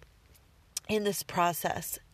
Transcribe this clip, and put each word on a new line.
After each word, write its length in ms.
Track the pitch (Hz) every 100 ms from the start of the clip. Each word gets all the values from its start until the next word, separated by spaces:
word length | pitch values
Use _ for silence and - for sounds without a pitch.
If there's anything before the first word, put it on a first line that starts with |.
| - _ _ - _ _ _ - -
in 160 | 214
this 200 | 208 190
process, 760 | - 180 175 165 175 - - - -